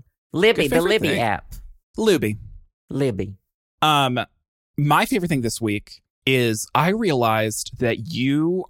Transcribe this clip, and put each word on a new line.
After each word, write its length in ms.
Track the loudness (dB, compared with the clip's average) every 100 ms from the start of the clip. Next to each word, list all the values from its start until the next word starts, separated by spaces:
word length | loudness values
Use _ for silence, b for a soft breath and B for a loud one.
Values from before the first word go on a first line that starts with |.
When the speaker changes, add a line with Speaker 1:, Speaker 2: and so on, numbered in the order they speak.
| -20 _ _
Speaker 1:
Libby, 300 | 0 2 2
Speaker 2:
Good 80 | 0
Speaker 1:
the 40 | 0
Speaker 2:
favorite 140 | 2
Speaker 1:
Libby 180 | 0 0
Speaker 2:
thing. 100 | 0
Speaker 1:
app. 340 | -2 -4 -8 -18 -18 -20 _ -2
Speaker 2:
Luby. 400 | 2 2 0 -6 -12 -20 -20 _ -8
Speaker 1:
Libby. 460 | -2 -2 -2 -6 -10 _ _ _ _
Speaker 2:
Um, 360 | 2 4 2 -2 -6 _ _ _ _ -2
my 280 | 2 2 2
favorite 220 | 0 0
thing 140 | -2
this 180 | -2 -2
week 420 | -2 -4 -6 -20 _ _ 0
is 400 | 2 2 0 -2
I 160 | 0 2
realized 920 | 2 0 2 2 2 0 -4 -8 -4
that 340 | -2 -2 -6
you 500 | -4 0 0 0 -2